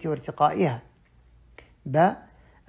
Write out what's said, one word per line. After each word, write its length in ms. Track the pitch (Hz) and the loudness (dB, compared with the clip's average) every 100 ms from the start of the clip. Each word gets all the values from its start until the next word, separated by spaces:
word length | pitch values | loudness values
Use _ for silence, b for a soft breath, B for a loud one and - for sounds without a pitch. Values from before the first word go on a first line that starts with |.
وارتقائها. 800 | 160 143 - - 147 202 170 117 - _ _ _ _ _ _ B B _ - | -4 -6 -8 0 0 2 -2 -2 -10 _ _ _ _ _ _ B B _ -4
ب، 240 | 143 180 - b b b b | 2 2 0 b b b b